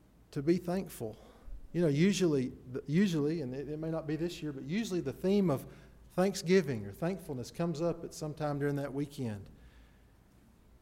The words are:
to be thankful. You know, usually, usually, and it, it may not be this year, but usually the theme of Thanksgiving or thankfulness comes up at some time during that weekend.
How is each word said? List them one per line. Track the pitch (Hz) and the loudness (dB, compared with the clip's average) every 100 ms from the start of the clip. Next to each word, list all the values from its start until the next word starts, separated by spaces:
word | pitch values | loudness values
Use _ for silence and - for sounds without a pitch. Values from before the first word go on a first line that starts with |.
| _ - - | _ -20 -10
to | 151 | -2
be | 143 180 | 2 2
thankful. | 175 180 165 - 110 104 - - - - - | 2 -2 -4 -8 -8 -8 -18 -18 -14 -12 -6
You | 165 | 2
know, | 170 | 4
usually, | 143 185 180 180 143 127 - - 127 - | 6 6 6 4 4 0 -4 -10 -8 2
usually, | 160 208 160 143 165 | 4 4 4 2 0
and | 127 | -4
it, | 131 139 | -6 -6
it | 151 | -6
may | 160 | -4
not | 160 147 | -4 -2
be | 151 | -2
this | 170 - | -2 -4
year, | 151 | -6
but | 135 | -6
usually | 131 196 214 180 | -4 -2 -2 -2
the | 135 | -2
theme | - 185 202 185 | -2 4 4 4
of | 131 - - - - - - | 2 -2 -16 -20 -20 -6 0
Thanksgiving | 196 - 160 190 147 117 101 | 2 2 4 4 4 -4 -6
or | |
thankfulness | 101 170 190 - 127 117 | -4 -4 -4 -6 -8 -8
comes | - 170 147 | -4 -2 0
up | 170 165 | -2 -2
at | 175 | -8
some | - 156 | -8 -8
time | 143 151 147 | -4 -2 0
during | 143 143 | 0 0
that | 139 | -2
weekend. | 139 143 - 120 101 95 - - - - - - _ _ - - _ - - | -4 -6 -4 -6 -6 -10 -20 -20 -20 -20 -20 -20 _ _ -20 -20 _ -20 -20